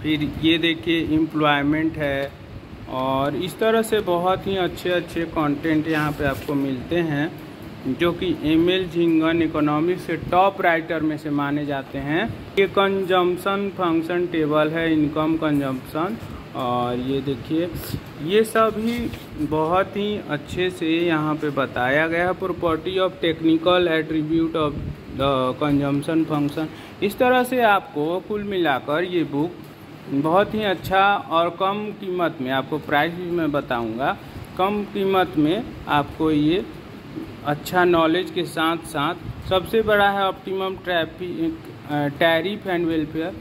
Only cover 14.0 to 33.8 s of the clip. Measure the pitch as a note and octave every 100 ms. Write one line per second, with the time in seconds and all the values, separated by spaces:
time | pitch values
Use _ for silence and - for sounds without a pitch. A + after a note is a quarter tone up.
14 | D#3+ F3+ F3 E3 D3+ D3+ D3+ D#3+ E3 D#3
15 | D3 D#3 D#3 D#3+ D#3+ D3 C#3 C3 B2+ D#3
16 | F3 A3+ - - - - B2+ B2 B2 B2
17 | B2+ C#3 C3+ C3+ - D#3+ F3 - - -
18 | - - D3+ G3+ A3 A3+ A3 G#3+ A3 A#3+
19 | A3+ - - - D3 D3+ D#3 F3+ F#3+ G3+
20 | G#3 G#3 - D3 C#3+ F3+ F#3 F3+ D#3+ E3
21 | F3 D#3+ D3+ D3+ D3+ C#3+ B2+ A#2 B2 C#3+
22 | D#3+ E3+ F3+ F3+ F#3 F3 E3+ D#3+ E3+ F#3
23 | F#3 F3+ E3+ D#3 D#3+ D#3+ F3 F3+ F3 D#3+
24 | D#3+ D#3+ D3+ E3 E3 E3 D3+ - - -
25 | - B2 C3+ C3+ B2+ B2+ D3+ C#3+ C#3+ C#3+
26 | C#3+ D#3+ D#3+ D3+ C#3+ D#3+ D#3 - - -
27 | G3+ G3+ B3+ B3+ B3 B3+ A3+ G3 - D3
28 | D3+ F3+ F#3+ G#3 G3+ G3 D#3+ C3 A#2 D3
29 | F#3 F3+ D3+ C#3 E3 - - - - -
30 | - C#3 D3+ F3 G#3 G#3+ G#3+ F3+ - F#3+
31 | G3 G3+ - D#3+ E3+ E3+ F#3+ G3+ G#3+ G#3
32 | G3 F3+ E3 D3 B2+ C3+ C3 D3+ - D3
33 | D#3 E3+ F3+ F3 D#3+ C#3+ C#3 A#2+